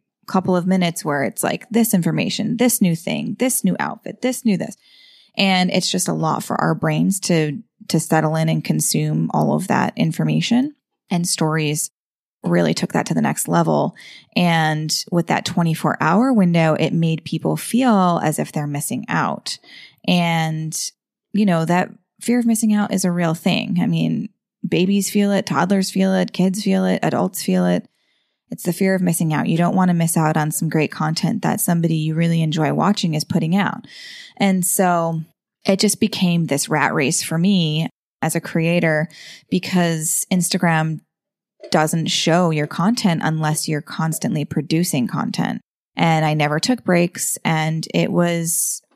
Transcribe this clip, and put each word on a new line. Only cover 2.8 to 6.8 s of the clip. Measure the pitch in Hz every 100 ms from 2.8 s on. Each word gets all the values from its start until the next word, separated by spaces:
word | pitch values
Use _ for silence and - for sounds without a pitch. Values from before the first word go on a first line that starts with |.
new | 185 165
thing, | - - - -
this | 254 -
new | 190 -
outfit, | 71 - - -
this | 247 254
new | 226 185
this. | - - _ - - - _ -
And | 196 185 180
it's | 180 180
just | 180 180
a |
lot | 160 160 -
for | - -
our | 160
brains | 160